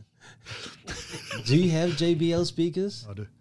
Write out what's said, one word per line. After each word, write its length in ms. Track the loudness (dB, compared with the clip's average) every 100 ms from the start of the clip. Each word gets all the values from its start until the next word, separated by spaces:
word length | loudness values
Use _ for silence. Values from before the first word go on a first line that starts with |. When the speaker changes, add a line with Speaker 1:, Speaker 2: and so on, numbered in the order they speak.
| -20 _ -20 -20 -14 -12 -12 -14 -12 -10 -10 -12 -8 -6 4
Speaker 1:
Do 120 | 4
you 120 | 6
have 240 | 4 2 2
J 180 | 2 4
B 160 | 2
L 140 | 2 0
speakers? 600 | 0 0 0 -4 -6 -10
Speaker 2:
I 40 |
do. 140 | -10 -10 -14